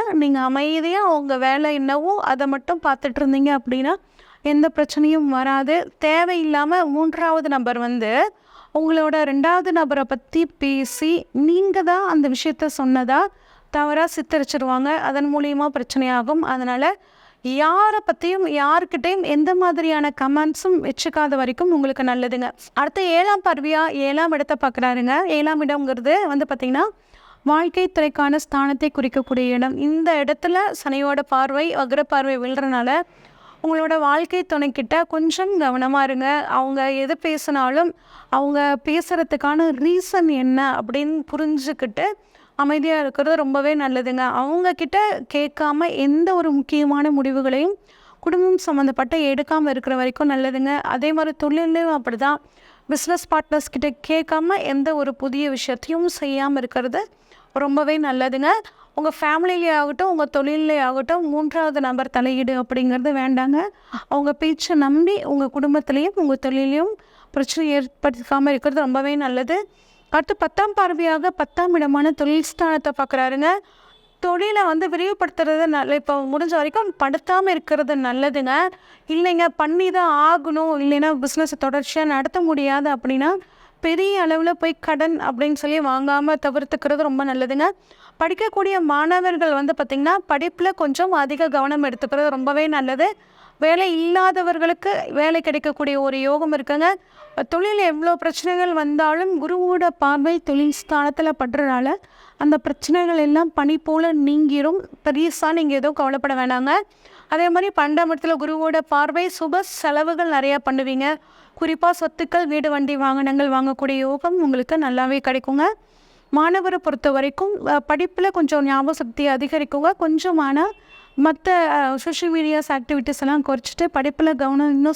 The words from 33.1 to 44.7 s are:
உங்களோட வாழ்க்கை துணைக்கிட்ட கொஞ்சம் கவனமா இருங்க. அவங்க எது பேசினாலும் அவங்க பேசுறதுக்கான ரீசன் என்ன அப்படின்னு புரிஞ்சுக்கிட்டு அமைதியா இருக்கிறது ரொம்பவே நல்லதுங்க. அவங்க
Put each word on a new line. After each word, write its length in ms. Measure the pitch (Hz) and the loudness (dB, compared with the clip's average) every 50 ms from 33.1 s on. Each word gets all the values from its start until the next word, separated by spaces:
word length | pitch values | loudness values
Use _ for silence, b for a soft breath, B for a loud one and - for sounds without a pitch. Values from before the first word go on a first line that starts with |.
| B B B B B B B B B B - | B B B B B B B B B B -4
உங்களோட 360 | 320 320 320 320 311 320 320 | -2 0 0 0 0 0 0
வாழ்க்கை 460 | 302 277 285 311 339 - - 359 349 - 320 | 2 2 2 0 0 -2 -2 -4 -4 -2 -2
துணைக்கிட்ட 480 | 294 285 285 233 - 247 - 302 330 339 - | -2 -2 -2 -2 -4 -4 -2 0 0 0 0
கொஞ்சம் 520 | - 320 320 330 302 - 381 392 403 349 | -2 -2 0 0 0 0 -2 -2 0 0
கவனமா 420 | 302 262 247 254 262 262 269 277 | 0 0 0 0 0 0 2 2
இருங்க. 440 | 277 269 269 254 262 269 294 294 - - | 0 0 0 -2 -2 0 0 -2 -2 -2
அவங்க 420 | - 254 262 269 269 269 262 269 | -2 -2 -2 -2 -2 -2 -2 -2
எது 260 | 269 269 269 262 330 320 | -2 -2 -2 -2 -4 -2
பேசினாலும் 800 | - 320 311 294 - - 285 277 262 254 269 302 349 339 B B B B B B B B | -2 -4 -4 -4 -4 -2 -2 0 0 0 2 0 0 0 B B B B B B B B
அவங்க 480 | - 269 277 285 285 285 285 285 285 247 - | -2 -2 0 0 0 0 0 0 0 -2 -2
பேசுறதுக்கான 880 | 311 302 339 - - 359 330 330 - 302 277 - 285 294 311 330 330 285 247 277 | -2 -2 -2 -2 0 -2 -2 0 0 -2 -2 0 0 2 2 2 2 2 0 2
ரீசன் 420 | 330 349 370 359 - - 370 339 320 | 2 2 2 0 0 0 2 2 2
என்ன 520 | 294 262 254 254 262 269 277 269 262 - | 2 2 2 2 2 2 2 0 0 -2
அப்படின்னு 440 | 220 220 240 277 294 302 320 311 285 - | -4 -4 -4 -2 -2 -2 -2 -4 -4 -6
புரிஞ்சுக்கிட்டு 720 | - 285 311 302 311 285 262 294 302 - 269 240 208 - 320 403 415 b b b b b b b b | -4 -4 -2 -2 -2 -2 -2 -4 -6 -4 -6 -6 -4 -2 -2 -2 -4 b b b b b b b b
அமைதியா 440 | - 285 277 302 311 285 320 320 311 | -2 0 0 0 0 0 0 0 0
இருக்கிறது 360 | 294 269 269 - 277 302 330 | -2 -2 -2 0 0 2 2
ரொம்பவே 400 | 320 294 269 269 277 277 294 311 | 2 2 0 0 0 2 2 0
நல்லதுங்க. 420 | 294 285 262 254 254 247 254 254 254 | 0 0 0 -2 -2 -2 -2 -2 -2
அவங்க 560 | 254 247 - - 254 277 320 349 359 359 | 0 0 0 0 0 0 0 0 2 0